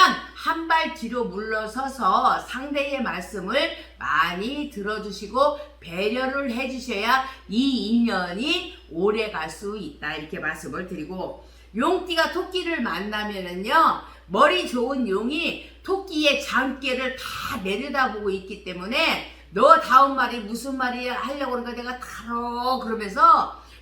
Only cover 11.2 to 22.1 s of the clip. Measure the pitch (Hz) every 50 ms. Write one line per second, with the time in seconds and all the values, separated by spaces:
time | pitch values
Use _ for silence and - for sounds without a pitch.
11.2 | 156 - - - - - - - - - - 208 277 330 381 349 - 370 339 330
12.2 | 320 - - 339 370 - - 370 339 339 330 285 233 196 165 175 196 208 214 208
13.2 | 208 208 202 190 185 180 175 185 196 226 294 330 311 254 - - - - - -
14.2 | - - 175 220 285 294 370 359 311 - 240 247 233 262 277 262 240 196 185 202
15.2 | 226 247 302 330 330 - - - - - - - - - 392 381 381 - 330 302
16.2 | 302 285 262 - - - 202 240 269 277 - - 277 262 254 254 254 254 - -
17.2 | - - - - - - 277 226 185 190 202 220 277 285 - 277 262 226 214 214
18.2 | 214 196 190 190 185 - 208 - - 180 180 180 180 202 254 311 330 294 - -
19.2 | - - - - - - 165 196 240 302 320 320 302 - 254 262 277 277 277 269
20.2 | 247 233 233 240 202 202 233 - 254 277 262 262 254 247 240 247 247 247 240 -
21.2 | - 262 285 285 269 247 247 233 233 240 240 240 240 247 247 247 - -